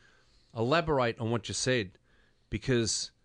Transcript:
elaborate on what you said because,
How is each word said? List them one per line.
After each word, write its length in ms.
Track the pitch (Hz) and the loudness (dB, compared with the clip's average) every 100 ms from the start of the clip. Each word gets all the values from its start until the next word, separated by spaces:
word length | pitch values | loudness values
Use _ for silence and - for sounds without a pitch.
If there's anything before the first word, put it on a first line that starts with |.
| - _ _ _ _ 113 | -20 _ _ _ _ -4
elaborate 600 | 117 165 160 139 120 - | 2 2 2 2 2 0
on 120 | 113 | -2
what 180 | 117 - | -2 -2
you 60 | |
said 380 | 98 127 127 90 - _ _ _ _ - | -4 0 0 0 -10 _ _ _ _ -8
because, 600 | 107 - 123 110 - - _ | -8 0 2 2 -2 -6 _